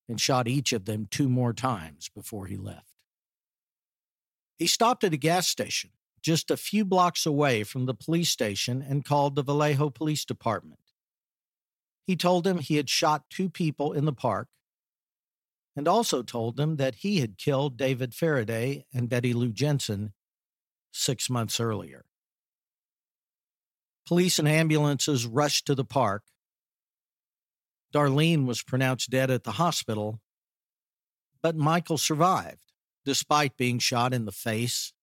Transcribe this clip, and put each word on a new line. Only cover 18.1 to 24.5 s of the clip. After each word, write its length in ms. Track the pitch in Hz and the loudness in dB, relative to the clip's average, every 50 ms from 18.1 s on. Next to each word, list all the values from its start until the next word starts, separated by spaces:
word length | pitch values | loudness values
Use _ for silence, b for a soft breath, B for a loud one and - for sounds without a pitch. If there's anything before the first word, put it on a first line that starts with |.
| - | -4
Faraday 720 | - 170 160 147 127 107 107 113 113 120 135 139 147 - _ 131 | -2 0 0 2 0 0 -2 -2 -2 -2 -2 -4 -6 -10 _ -6
and 160 | 127 123 113 | -4 -2 -2
Betty 240 | 123 123 123 123 117 | 0 0 0 0 0
Lou 180 | 117 123 120 | 0 0 -2
Jensen 640 | 104 95 139 151 143 131 - - 104 98 107 104 - _ _ _ _ _ _ _ _ _ _ _ _ _ _ _ | 0 0 0 0 0 0 -2 -4 -4 -6 -6 -8 -12 _ _ _ _ _ _ _ _ _ _ _ _ _ _ _
six 380 | - - - 147 120 - - - | -8 -4 -2 -2 -2 -2 -4 -2
months 300 | 127 117 110 98 - - | -2 -2 -2 -2 -2 -2
earlier. 460 | 117 113 110 95 90 73 67 67 - _ _ _ _ _ _ _ _ _ _ _ _ _ _ _ _ _ _ _ _ _ _ _ _ _ _ _ _ _ _ _ _ _ _ _ _ _ _ _ _ | -2 -2 -2 -4 -8 -10 -16 -20 -20 _ _ _ _ _ _ _ _ _ _ _ _ _ _ _ _ _ _ _ _ _ _ _ _ _ _ _ _ _ _ _ _ _ _ _ _ _ _ _ _
Police 320 | - 170 175 185 180 - | 0 2 4 4 4 2
and 100 | - 151 | 2 4
ambulances 800 | 147 | 4